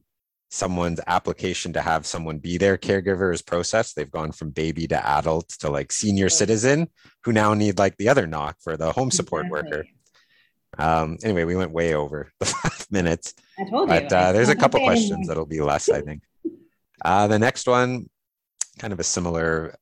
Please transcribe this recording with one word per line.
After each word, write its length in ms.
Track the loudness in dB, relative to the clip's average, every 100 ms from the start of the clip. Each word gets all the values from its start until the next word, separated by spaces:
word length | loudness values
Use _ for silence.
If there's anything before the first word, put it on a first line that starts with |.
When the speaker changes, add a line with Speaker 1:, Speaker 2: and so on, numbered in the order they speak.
| _ _ _ _ _
Speaker 1:
someone's 500 | -6 -4 -2 -2 -2 -2
application 640 | -2 -2 -4 -6 -6 -4
to 80 | -4
have 240 | 0 -2 -2
someone 340 | -8 -8 -8
be 180 | -6 2
their 200 | 2 2
caregiver 560 | 0 0 0 0 0
is 80 | -2
processed, 540 | -4 -4 0 -2 -2 -6
they've 160 | -8
gone 200 | -6 -8
from 180 | -8 -8
baby 380 | -4 -4 -4 -2
to 200 | -2 0
adult 420 | 0 0 -2 -4
to, 200 | -8 -4
like, 220 | -4 -4
senior 340 | -2 0 2 2
Speaker 2:
Right. 60 |
Speaker 1:
citizen 580 | 2 2 2 4 2 0 _ -20 _
who 80 | 0
now 220 | 4 4
need, 260 | 4 2 2
like, 180 | 2 2
the 120 | 4
other 180 | 4 2
knock 300 | -4 -6 -8
for 140 | -8 -4
the 140 | -2
home 200 | -2 -2
support 380 | -2 -2 -6 -4
worker. 360 | -6 -6 -8 -10
Speaker 2:
Exactly. 100 | _ _ _ _ _ _ _ _ -2
Speaker 1:
Um, 400 | 0 2 0 -4
anyway, 200 | -2 0
we 120 | 0 0
went 160 | -2
way 220 | 0 0
over 380 | 0 -2 -8 -12 _
<laughs> 40 |
the 60 | -6
five 420 | -4 -6 -8 -4
minutes, 420 | 0 0 0 -4 -18 _ -10
Speaker 2:
I 100 | -4
told 200 | 0 2
you, 60 | 2
Speaker 1:
but, 180 | 4
Speaker 2:
I 20 | 4
Speaker 1:
uh, 140 | 4
there's 180 | 4 4
a 40 |
Speaker 2:
don't 80 | 4
Speaker 1:
couple 180 | 4 4
Speaker 2:
say 40 |
anymore. 120 | 4 4
Speaker 1:
questions 320 | 2 -2 -4
that'll 180 | -4 -4
be 160 | -2
less, 280 | 0 2 0
I 120 | -2
think. 220 | -4 -12 -16 _ -12
Speaker 2:
<laughs> 60 | -12 _ _ _ _
Speaker 1:
Uh, 220 | 0 2 4
the 140 | 4
next 280 | 2 2 0
one, 400 | 2 2 -2 -10 _ _ _ _ _ -12 -10
kind 160 | -8
of 60 | -4
a 40 |
similar 720 | -4 -2 -2 0 0 -2 -4 -12